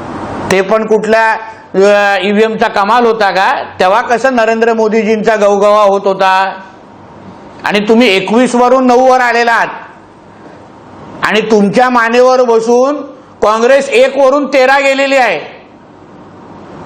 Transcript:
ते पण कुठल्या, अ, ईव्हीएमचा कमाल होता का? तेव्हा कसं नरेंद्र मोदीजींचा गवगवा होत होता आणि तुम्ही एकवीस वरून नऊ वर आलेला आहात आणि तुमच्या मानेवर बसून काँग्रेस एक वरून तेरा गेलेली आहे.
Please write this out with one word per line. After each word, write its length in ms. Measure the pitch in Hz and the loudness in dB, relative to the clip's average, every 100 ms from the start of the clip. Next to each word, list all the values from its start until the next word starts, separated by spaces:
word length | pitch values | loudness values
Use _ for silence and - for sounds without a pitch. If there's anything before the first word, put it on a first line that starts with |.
| - - - - - | -12 -12 -12 -8 -4
ते 80 | 185 | -2
पण 260 | 185 220 220 | 0 -2 0
कुठल्या, 460 | 214 214 220 220 208 - - - | -2 0 0 0 -2 -8 -18 -6
अ, 440 | 185 202 202 202 196 | 0 2 2 2 0
ईव्हीएमचा 460 | 190 208 220 214 220 | 0 0 0 0 -2
कमाल 380 | 208 202 240 233 | -2 0 2 0
होता 240 | 220 202 | 0 0
का? 320 | 180 208 277 - - | 0 0 -2 -6 -2
तेव्हा 200 | 185 214 | 0 0
कसं 360 | 240 233 262 247 | 0 -2 0 0
नरेंद्र 380 | 220 226 226 | 0 0 0
मोदीजींचा 640 | 226 220 226 208 214 220 214 | 0 0 0 0 0 0 0
गवगवा 460 | 202 202 208 208 | 2 2 2 2
होत 180 | 202 196 | 2 0
होता 480 | 196 190 190 190 190 185 - - - - - - - - - - | -2 0 0 0 -2 -6 -16 -20 -20 -20 -20 -20 -20 -20 -20 -10
आणि 140 | - 202 208 | -6 -2 0
तुम्ही 280 | 226 247 190 | 2 2 0
एकवीस 380 | 185 220 254 | 0 0 0
वरून 320 | 247 247 262 254 | 2 2 2 2
नऊ 260 | 247 262 | 2 4
वर 80 | 254 | 2
आलेला 320 | 240 233 233 | 2 0 0
आहात 140 | 220 175 - - - - - - - - - - - - - - - | 0 -2 -6 -18 -20 -20 -20 -20 -20 -20 -20 -20 -20 -20 -20 -20 -8
आणि 180 | 156 202 | -4 -2
तुमच्या 500 | 214 214 202 254 254 | 0 0 2 0 0
मानेवर 520 | 247 226 247 254 254 | 0 0 2 2 2
बसून 540 | 247 226 226 240 269 294 - - - - | 2 0 2 0 0 -4 -10 -18 -20 -4
काँग्रेस 460 | 208 220 233 277 269 | -2 0 2 2 2
एक 300 | 214 262 269 | 0 0 2
वरून 280 | 262 285 254 | 2 0 0
तेरा 320 | 277 262 277 | 0 2 2
गेलेली 380 | 277 269 277 269 | 0 0 0 0
आहे. 220 | 233 156 - - - - - - - - - - - - - - | 0 -2 -8 -18 -20 -20 -20 -20 -20 -20 -20 -20 -20 -20 -20 -20